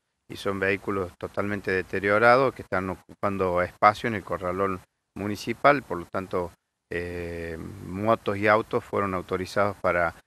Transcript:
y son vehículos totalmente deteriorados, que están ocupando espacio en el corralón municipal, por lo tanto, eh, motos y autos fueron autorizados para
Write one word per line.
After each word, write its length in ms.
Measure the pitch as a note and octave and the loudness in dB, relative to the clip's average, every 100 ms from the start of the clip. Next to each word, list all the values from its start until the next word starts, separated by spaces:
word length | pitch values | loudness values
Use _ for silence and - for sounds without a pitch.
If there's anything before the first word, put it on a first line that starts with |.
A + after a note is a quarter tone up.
| _ _ - | _ _ -16
y 80 | G2 | -8
son 220 | G2+ G2 | -6 0
vehículos 520 | F#2+ G2 - G2 F2 - | 0 0 -2 -4 -4 -8
totalmente 540 | F2+ - G2+ G2+ G#2 | -8 -4 -4 -4 -2
deteriorados, 840 | F#2+ F2 G2 G2+ G#2 A#2+ B2+ C3 | -2 -2 -2 2 4 6 6 4
que 100 | - | -2
están 260 | - F#2 F#2+ | -4 -2 -2
ocupando 720 | F2 - - G2+ G2 F#2 F2 | -6 -12 -6 -4 0 0 0
espacio 460 | F2+ - G#2+ G#2+ A#2+ | -2 4 4 4 0
en 80 | G#2 | -6
el 80 | |
corralón 580 | - F2 F2+ F#2 G2 F#2 - _ _ - | -4 -4 -4 -2 -2 -2 -10 _ _ -8
municipal, 680 | G2+ G2+ A#2+ A2 C#3 C#3+ | -6 -6 -6 2 4 4
por 160 | - F2 | 0 -8
lo 60 | E2+ | -6
tanto, 460 | G2 F#2 F#2+ F2 - _ _ _ | -8 -4 -4 -4 -10 _ _ _
eh, 680 | F2 F2 F2 E2+ E2+ E2+ D#2+ F2 G2 F#2+ | -8 -6 -6 -8 -8 -8 -10 -10 -12 -10
motos 500 | F#2+ A2 A2+ A2+ G2+ | -2 0 0 0 0
y 100 | G#2+ | 4
autos 360 | G#2+ - A#2+ | 4 2 -4
fueron 300 | - G#2+ G2 | -2 -2 -2
autorizados 640 | F#2 F2+ F#2 F#2 G#2 G2+ F#2+ | -4 -4 -6 -2 0 0 0
para 380 | F#2 F2 E2 - | 0 2 0 -4